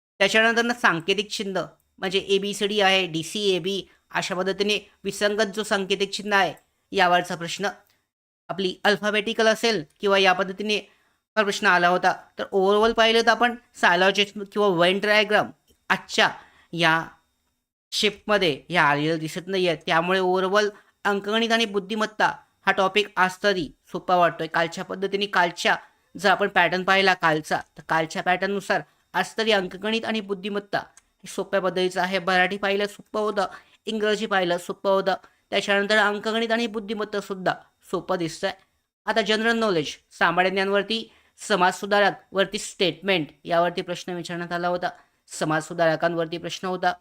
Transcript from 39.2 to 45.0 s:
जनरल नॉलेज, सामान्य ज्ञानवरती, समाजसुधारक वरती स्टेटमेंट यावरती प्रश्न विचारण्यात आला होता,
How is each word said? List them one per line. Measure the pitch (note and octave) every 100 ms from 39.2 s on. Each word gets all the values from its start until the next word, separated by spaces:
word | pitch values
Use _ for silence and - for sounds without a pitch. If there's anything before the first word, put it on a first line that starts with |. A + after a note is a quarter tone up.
जनरल | G3+ G#3+ A3+ A3+
नॉलेज, | A3 E3+ C3+ - _ -
सामान्य | F3 E3+ F#3
ज्ञानवरती, | G3 G3 G3+ G3 A3+ A3 _ _ -
समाजसुधारक | - G3 F3+ F#3 G3+ G3+ G3 - _
वरती | F#3+ F#3+ G#3
स्टेटमेंट | - - F3+ D3+ G3 F#3 C#3+ -
यावरती | E3+ E3+ F3 E3+
प्रश्न | F3 F3 -
विचारण्यात | F3 E3+ E3+ F3
आला | F3 F3
होता, | F3+ F3 -